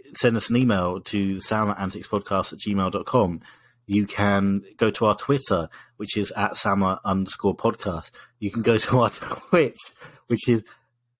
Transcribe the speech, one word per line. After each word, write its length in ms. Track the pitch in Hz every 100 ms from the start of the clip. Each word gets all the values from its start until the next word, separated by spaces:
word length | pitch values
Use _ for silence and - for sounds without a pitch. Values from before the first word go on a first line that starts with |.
| - -
send 220 | 123 113
us 120 | -
an 60 | 120
email 440 | 127 98 90 92
to 340 | - 104 98 95
salmaanticspodcast 1160 | - 110 107 101 95 95 - 104 - 95 -
at 60 | -
gmail 320 | 104 98 92
dot 140 | 92 -
com. 360 | 127 95 82 - - _ _ -
You 180 | 101 101
can 580 | - 101 98 98 98 - -
go 120 | 110
to 160 | - 110
our 80 | 101
Twitter, 520 | - 139 - 92 80 - - -
which 180 | 104 107
is 160 | 98
at 240 | - 101 -
Sama 460 | 110 98 95 95
underscore 520 | 104 95 92 - 101 90
podcast. 560 | 113 - 101 82 - - - _
You 100 | 101
can 120 | 117
go 160 | 110 113
to 240 | - 127
our 80 | 113
<laughs> 400 | - - - -
Twitch, 280 | 175 131 - - - - - -
which 200 | 117 -
is 160 | 117 - - _ _ _ _